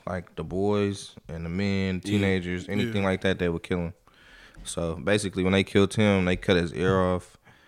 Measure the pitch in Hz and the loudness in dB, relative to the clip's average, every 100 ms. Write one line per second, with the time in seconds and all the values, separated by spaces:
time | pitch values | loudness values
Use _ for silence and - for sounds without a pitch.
0 | - 90 - - 82 87 101 104 101 98 | -8 -8 -8 -10 -6 -2 0 2 0 -2
1 | - - - 82 82 90 101 98 95 92 | -10 -18 -14 -10 -6 -4 -2 0 -2 -4
2 | 95 104 98 95 87 90 - 101 117 104 | 0 0 2 0 -2 -6 -4 -2 -2 0
3 | 98 95 98 87 87 85 - 90 85 - | 0 0 0 0 0 -2 -2 -2 -2 -8
4 | _ _ - - - - - - 82 82 | _ _ -20 -20 -20 -18 -10 -6 -6 -4
5 | 95 104 101 92 92 98 95 104 98 - | 0 0 0 0 2 4 4 4 2 4
6 | 107 95 90 92 - 90 85 - 92 95 | 4 4 2 0 2 2 2 0 2 2
7 | 92 90 - - _ _ | 2 0 -4 -20 _ _